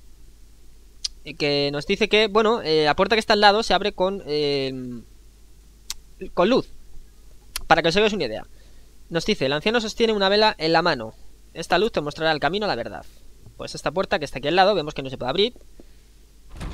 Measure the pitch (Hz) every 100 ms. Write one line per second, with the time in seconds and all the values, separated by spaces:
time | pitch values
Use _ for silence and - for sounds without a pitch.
0 | - - - - - - - - - -
1 | - - - 147 147 143 143 143 147 202
2 | 208 214 214 202 214 233 156 156 151 147
3 | 190 220 - 208 208 208 226 180 202 -
4 | 185 196 - 147 147 143 135 131 127 120
5 | - - - - - - - - - -
6 | - - 190 - 180 247 - - - -
7 | - - - - - - - 165 165 175
8 | 214 202 131 107 - - - - - -
9 | - 170 - 214 135 147 214 240 220 -
10 | 226 214 190 208 214 - 156 165 170 139
11 | 110 - - - - - - 175 214 185
12 | 147 143 160 151 143 196 208 127 110 85
13 | - - - - - - 139 - 151 156
14 | 190 196 143 135 135 175 190 202 151 147
15 | 135 127 123 156 220 - - - - -
16 | - - - - - - -